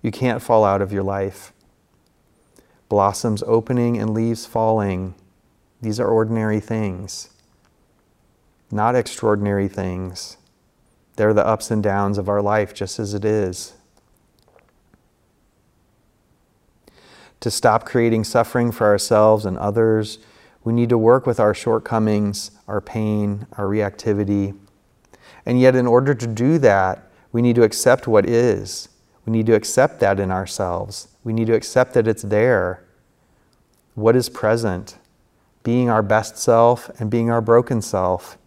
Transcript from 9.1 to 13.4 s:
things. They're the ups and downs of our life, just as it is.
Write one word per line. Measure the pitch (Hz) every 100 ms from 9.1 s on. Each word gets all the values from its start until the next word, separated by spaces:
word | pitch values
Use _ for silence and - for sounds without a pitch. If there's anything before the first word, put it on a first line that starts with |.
| - 110 104 104 101 98
things. | - 92 90 92 92 - - _ _ _ _ _ _ _ -
They're | 107
the | 104 -
ups | 110 -
and | 110
downs | 104 98 101 101
of | 98
our | 101
life, | 101 107 98
just | - 101 -
as | 104
it | 104
is. | 107 107